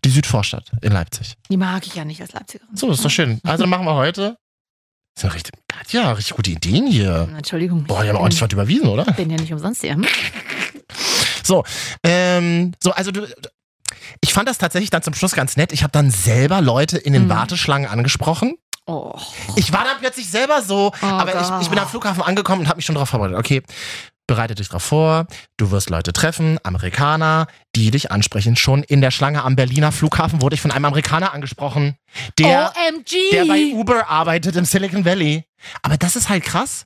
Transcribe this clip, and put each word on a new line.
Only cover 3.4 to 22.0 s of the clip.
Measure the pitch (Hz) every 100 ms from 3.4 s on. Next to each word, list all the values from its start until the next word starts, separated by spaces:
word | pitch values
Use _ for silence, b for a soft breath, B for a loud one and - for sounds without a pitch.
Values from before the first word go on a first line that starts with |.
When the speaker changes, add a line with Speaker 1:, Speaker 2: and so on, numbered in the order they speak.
Speaker 1:
Also | - 160
dann | 180
machen | 180 180
wir |
heute. | 147 139 180 202 233 _ _ _ _ _ _ _ -
Ist |
ja | 95
richtig, | 82 80 - _
Katja, | - - 233 196
richtig | 104 101 -
gute | 95
Ideen | 80 85 127 269
hier. | 147 98 82 85 156
Speaker 2:
Entschuldigung. | 143 170 175 175 147
Speaker 1:
Boah, | 95
die | 107
haben | 104
ordentlich | 87 -
was | 110
überwiesen, | 101 101 226 208
oder? | 107 165
Speaker 2:
Bin | - 165
ja | 160
nicht | 160
umsonst | 156 175 247
hier. | - 147
Hm? | - - - - - - - - _ B B B B B
Speaker 1:
So, | - 185 - B B B
ähm, | 170 175 180 180 175 170 180 175
so, | 180
also | 175 190
du, | 196 208 - 127 _ _ _ - B B B
ich | -
fand | - 247
das | 247
tatsächlich | 170 180 208
dann | 165
zum | 165
Schluss | 147 185
ganz | - 135 -
nett. | 165
Ich | 151
hab | 147
dann | 147 143
selber | 104 92 113 139 190
Leute | 139 120 156 175
in | 143
den | 135 120
Speaker 2:
Mhm. |
Speaker 1:
Warteschlangen | 107 - 175 - 139 135
angesprochen. | 110 123 - - 165 240 339 _ - -
Speaker 2:
Oh. | 160 - - B B B -
Speaker 1:
Ich | -
war | 185
dann | 254 269
plötzlich | 254 254 196
selber | 208 277 302
so, | 196 196 202 -
Speaker 2:
Oh | 196
Speaker 1:
aber | 190 180
ich, | 185 180 185
ich | 175
bin | 202
am | 196
Speaker 2:
Gott. |
Speaker 1:
Flughafen | 226